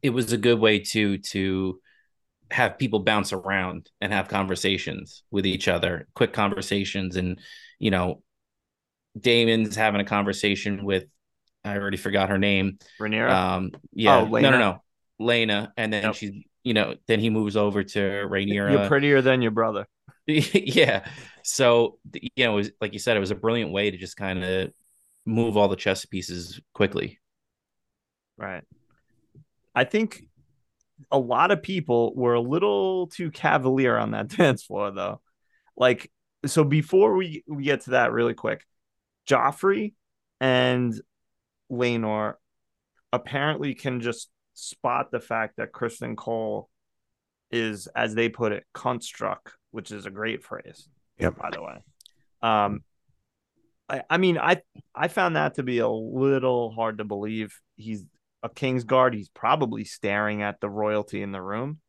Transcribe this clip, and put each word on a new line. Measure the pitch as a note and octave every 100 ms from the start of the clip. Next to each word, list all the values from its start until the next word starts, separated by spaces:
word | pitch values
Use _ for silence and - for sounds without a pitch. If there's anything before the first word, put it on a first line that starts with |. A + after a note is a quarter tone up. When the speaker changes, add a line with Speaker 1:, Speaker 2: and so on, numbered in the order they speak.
Speaker 1:
It | C#3+
was | A#2+ A2
a | A#2
good | A#2 A2+
way | A2 G#2 -
to, | A2 G#2 G2
to | - G2+ F#2+ F#2+ F#2+ F#2 _ _ _ _ _ _ _
have | - A#2 -
people | C3 G#2
bounce | F#2+ G#2+ F#2+
around | F#2+ F#2+ G2 F#2 E2+ - _
and | G2+
have | G2+ F#2+
conversations | G2+ F#2+ F#2 - F#2+ - - - - _
with | G2+ G2
each | G2 -
other, | F2 F2 E2+ -
quick | - A#2+
conversations. | - G2+ G2 F#2+ G2+ F#2+ G2 F#2 F2+
And, | F2+ F2+ - - - _
you | G#2+
know, | F#2 F2+ - _ _ _ _ _ _ _ _ _ G#2+
Daemon's | B2 A#2 A#2 A2+ A2 G#2+
having | A2 G2+
a | G2+
conversation | G#2 G2+ G2 G#2 G2 G#2+ G2 G2
with, | F#2+ - _ _ _ _ _ G#2
I | G2+
already | G2+ G2
forgot | G2+ G2 F#2+
her | G2
name. | G2+ G2 G2 G2 - -
Speaker 2:
Rhaenyra? | G#2+ G#2+ A#2+
Speaker 1:
Um, | F#2 F#2 F#2 F#2 - -
yeah. | - - C3
Speaker 2:
Oh, | A2
Speaker 1:
No, | A#2 C3+
no, | C3
Speaker 2:
Laena. |
Speaker 1:
no. | G#2+ F#2+ _ _ _ _
Laena. | A2+ A#2 A2 G#2 A2 -
And | A2
then | G#2+
Speaker 2:
Yep. | A2 G#2+
Speaker 1:
she's, | G#2 G2 - _
you | C3 G#2+
know, | F#2+ - -
then | A2
he | A2+
moves | A2 G#2 G#2
over | G2+ G2+
to | G2+ G#2
Rhaenyra. | G2 G2 G2+ G2 G2 G2+ G2+
Speaker 2:
You're | - G2+
prettier | C#3 C#3+ C#3
than | C3 C3
your | A#2
brother. | G#2+ A2+ G#2 G#2
Speaker 1:
<laughs> | _ - _ -
Yeah. | D#3 D3 G3 - C3 C#3+ G2 - - - -
So, | - - B2+ A#2 A#2 - -
th-, | - B2+ -
you | B2
know, |
it | G#2
was, | G#2 _
like | G#2
you | G2+
said, | - A2
it |
was | F#2+
a | F#2
brilliant | A2 A#2 G2+
way | F#2+ G#2
to | F#2
just | F#2 -
kinda | G2 F#2 F#2 F#2+ E2+ _ _ _ _ _ -
move | A2+ A#2 G#2
all | G2+
the | F#2
chess | G#2 F#2+ -
pieces | F#2+ F2 F2+ E2+ - _ -
quickly. | G2 - - - _ _ _ _ _ _ _ _ _ _ _ _
Speaker 2:
Right. | G2+ F2+ _ _ _ _ _ _ _ - _ _ _ B2
I |
think | C3 G#3+ A3 - - _ _ _ _ _ _ _ C#3+
a | C3+
lot | A#2+ A#2+ C#3+
of | D3+
people | D#3 F#3+ - A#2+ A#2 -
were | B2
a | A#2+
little | A#2+ D#3 G3+ G3+ F#3+ F#3 F3
too | - E3+
cavalier | - - D3+ C3 C3+ B2+ A2+
on | A2
that | G#2+ G#2+
<laughs> | -
dance | E3 A#2
floor, | - G2 G2+
though. | G2 F#2 G#2+ _ _ _ _ _ -
Like, | B2+ A#2+ - _ _ _ C#3+
so | -
before | D3 D3+ D3+ F#3 G#3+ F#3+
we, | F3+ D3+ -
we | D3
get | C#3 C#3
to | -
that | B2+ A#2+
really | A#2 A#2+
quick, | A#2 A2+ A2 _ _ _ _ _ _ -
Joffrey | C3+ C#3 D3 F#3+ G3+ G#3+ _ _ _ _ _
and | C3 B2+ B2+ B2+ B2 A2 - _ _ _ _ _ _
Laenor | B2 B2 A#2 A2 G#2+ G#2+ - _ _ _ _ _ _ _
apparently | B2 - C#3 D3 D3+ C#3+ B2+
can | C#3+ B2
just | A#2 A2+ - _ _
spot | - - - B2+ B2+ C3+
the | A#2+
fact | - A2+ A2 -
that | A2
Criston | - A#2 - A#2+ A2
Cole | - A2+ A2 G#2+ - _ _ _ _ _ _ _ _
is, | A#2 A2+ G#2 - A#2+
as | A2+ G#2+
they | A#2
put | A#2 A2+
it, | G#2 _ -
cunt | B2+ A#2+
struck, | - - G#2+ F#2+ - - _
which | A2+ F#2+
is | G#2 G2
a |
great | G2 A2 G#2+
phrase, | - - - - _ _ _ _
Speaker 3:
Yep. | E2 -
Speaker 2:
by | E2+
the | E2+
way. | D#2 - _ _ - _ _ _
Um, | A2+ A2 G2+ G#2 _ _ _ _ _ _ _ _ _ _ _
I, | C3+ -
I | E3+
mean, | F#3 E3
I, | D#3+ F3+ _ - _
I | - D#3+
found | - F3 D#3
that | D3+ -
to |
be | B2+ A#2+
a | A2+
little | A2 A2+ B2+ C3+ C3+ B2+ B2 A#2
hard | A2+ A2+ G#2+
to |
believe. | G#2+ G2+ G#2+ A2 G#2+ - _ _
He's | A2 G#2+ F#2 _ _ _
a | A#2+
Kingsguard. | - C3+ B2+ A2+ C3 B2+
He's | A2+ F#2+
probably | - A2+ D3+ B2+ A2
staring | G#2 - G#2 G2+ G#2+ G#2
at | G#2 G2+
the | G#2
royalty | G2+ G#2+ G#2+ G#2 G2+
in | G2+
the | G2
room. | F#2 G#2 C3+ D#3